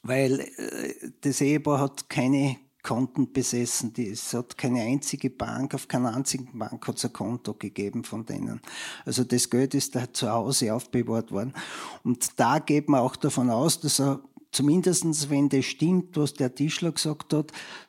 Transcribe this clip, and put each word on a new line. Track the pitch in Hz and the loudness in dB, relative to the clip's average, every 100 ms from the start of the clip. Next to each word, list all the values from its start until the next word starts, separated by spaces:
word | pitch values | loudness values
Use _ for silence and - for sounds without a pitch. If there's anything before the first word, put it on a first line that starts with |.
Weil, | 110 131 135 135 | -2 2 4 2
äh, | - - - - - - - - | -2 -8 -8 -6 -6 -8 -12 -4
das | 143 131 | -2 2
Ehepaar | 139 151 143 135 | 2 2 2 2
hat | 139 - - | 2 -4 -6
keine | - 127 139 139 127 _ _ | 0 2 4 2 0 _ _
Konten | - 120 127 - 127 | -4 0 0 0 0
besessen, | 135 120 120 120 - 117 | 0 0 0 0 -2 -4
die, | 113 110 | -4 -6
es | 107 - | -6 -6
hat | 120 120 - | -6 -6 -4
keine | 131 123 | 0 0
einzige | 113 143 - 143 131 | 2 0 -2 -4 -4
Bank, | - 110 113 135 | -4 -6 -4 -4
auf | 135 - | -4 -2
keiner | 127 123 | 0 0
einzigen | 117 135 131 127 120 | 0 -2 -4 -6 -8
Bank | 110 117 - | -8 -6 -6
hat's | - | -4
ein | 123 | -6
Konto | - 101 120 - | -4 -4 -4 -6
gegeben | 101 104 - 101 117 | -8 -8 -6 -4 -4
von | - 107 | -6 -8
denen. | 110 95 - 113 - - - - | -8 -6 -6 -8 -12 -12 -12 -10
Also | - 123 | -4 0
das | 123 123 - | 2 2 2
Geld | 120 135 | 2 2
ist | 143 - 123 | 0 -2 -4
da | 123 | -4
zu | - 120 | -4 0
Hause | 113 110 135 113 | 0 0 0 0
aufbewahrt | 117 - 127 113 113 113 | 0 0 -2 0 0 -2
worden. | 98 120 - - - - - | -4 -4 -6 -12 -12 -12 -6
Und | 117 123 - - | -2 -2 -2 2
da | 120 151 | 4 4
geht | - 147 147 | 2 2 4
man | 139 | 4
auch | 120 - | 4 0
davon | 151 - 123 | -2 2 2
aus, | 117 160 - | 4 2 2
dass | 147 - | 0 2
er, | 139 135 - - - | 2 0 -6 -20 -8
zumindestens | - 143 175 180 180 165 151 143 | 0 4 4 4 2 2 0 0
wenn | 143 143 | 2 4
das | 135 | 4
stimmt, | 127 - 160 185 175 160 | 0 0 4 4 2 0
was | 147 | -2
der | - 127 | 0 -2
Tischler | - 151 - 170 | 0 -2 0 -2
gesagt | 156 160 151 - | 0 -2 -4 0
hat, | 151 151 - - - | 0 0 -6 -14 -16